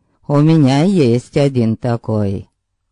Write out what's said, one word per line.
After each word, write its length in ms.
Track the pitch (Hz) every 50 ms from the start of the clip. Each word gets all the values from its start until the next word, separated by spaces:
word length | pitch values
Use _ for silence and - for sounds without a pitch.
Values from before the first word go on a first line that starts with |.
| _ _ _ _ _ -
У 100 | 147 143
меня 420 | 151 160 160 160 143 127 135 143
есть 540 | 160 202 202 175 139 117 117 123 - - -
один 400 | 156 143 143 135 123 113 110 110
такой». 720 | - - 123 113 113 - - 110 107 104 98 98 90 90 - _ _ _ _ _ _ _ _